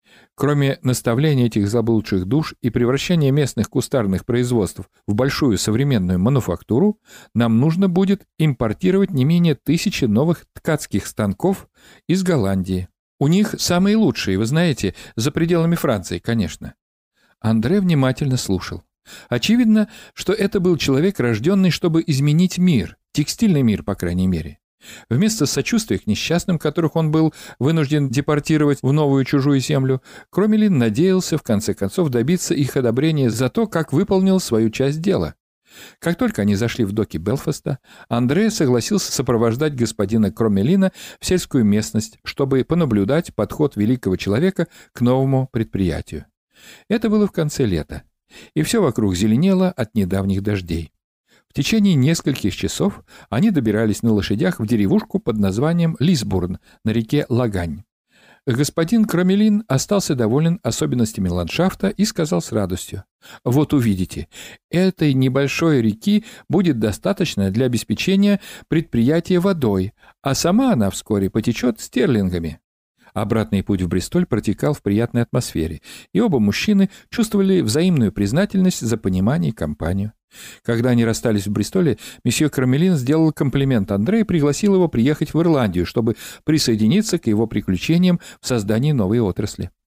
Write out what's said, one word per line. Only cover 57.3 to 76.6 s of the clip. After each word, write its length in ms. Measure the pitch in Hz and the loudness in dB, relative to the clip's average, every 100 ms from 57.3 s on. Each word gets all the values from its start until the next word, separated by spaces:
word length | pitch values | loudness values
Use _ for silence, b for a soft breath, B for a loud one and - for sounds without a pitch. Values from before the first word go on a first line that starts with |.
| 123 123 95 85 76 - _ _ b b b - | 0 0 -2 -6 -8 -16 _ _ b b b -4
Господин 600 | 131 147 - 165 233 214 | -2 -2 -2 0 2 2
Кромелин 580 | 170 185 196 214 208 - | 2 2 4 2 2 0
остался 460 | 135 - 202 - | -2 0 -2 0
доволен 460 | 135 110 131 165 175 | 0 0 2 0 0
особенностями 680 | 123 - 151 127 110 - 92 | -4 -2 -2 0 -2 -2 -2
ландшафта 600 | 87 82 - 185 - 196 | -2 -2 -2 -2 -2 -4
и 160 | - 214 | -2 -2
сказал 360 | - 156 175 | -2 -2 -4
с 100 | - | -2
радостью: 540 | 113 92 90 - 98 - _ B B | -4 -2 -6 -8 -14 -14 _ B B
"Вот 300 | - 131 151 | 0 0 2
увидите, 540 | 147 117 95 90 - - B B B _ | 2 2 0 -2 -8 -14 B B B _
этой 440 | 165 190 - 151 | -2 0 0 0
небольшой 680 | 131 131 135 139 - 165 143 | 2 0 0 -2 0 2 2
реки 440 | 110 101 202 208 B B - | 2 0 0 0 B B -2
будет 320 | 160 175 123 | 0 2 0
достаточно 720 | 110 - 185 196 180 - 98 | -2 -2 -4 -2 -4 -2 -2
для 160 | 104 131 | 0 0
обеспечения 720 | 120 - 104 - 196 202 202 B B - | -2 -4 -4 0 2 2 0 B B -4
предприятия 720 | 160 156 120 117 165 - 180 | -4 -2 0 2 0 0 0
водой, 540 | 190 175 120 95 98 b b _ | 0 0 0 0 -2 b b _
а 140 | 139 131 | -4 -2
сама 380 | 165 214 269 | 0 2 2
она 180 | 156 98 | 2 0
вскоре 380 | - - 104 95 | -2 -4 -2 0
потечет 500 | 117 113 117 247 220 | 0 -2 -2 -2 -4
стерлингами". 800 | - 254 208 110 92 87 82 76 _ _ _ _ b | -6 -2 0 2 0 -2 -6 -10 _ _ _ _ b
Обратный 500 | 101 104 110 107 98 | -6 -2 -2 0 -2
путь 180 | - 98 | 0 -2
в 60 | 90 | 0
Бристоль 400 | 90 - 180 180 | -2 -2 -2 0
протекал 460 | 107 107 101 143 | -2 -2 -2 -2
в 100 | 143 | -2
приятной 400 | 104 101 117 120 | -2 0 0 -2
атмосфере, 580 | 117 131 - 87 80 78 B B B | -2 -4 -4 -4 -4 -6 B B B
и 60 | 180 | 0
оба 200 | 233 135 | 2 2
мужчины 520 | 104 104 | 2 0